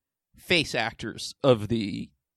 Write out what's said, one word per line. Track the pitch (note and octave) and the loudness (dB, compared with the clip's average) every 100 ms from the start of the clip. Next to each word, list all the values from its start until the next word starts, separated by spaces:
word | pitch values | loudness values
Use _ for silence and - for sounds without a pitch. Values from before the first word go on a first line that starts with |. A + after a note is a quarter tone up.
| _ _ _ - | _ _ _ -10
face | - F3 - | 0 2 2
actors | B2+ A2 - A#2 - - - | -2 -4 -6 -10 -8 -12 0
of | C#3 A#2 G#2 | 4 4 2
the | A#2 G2+ G2+ - _ _ | -2 -2 -6 -10 _ _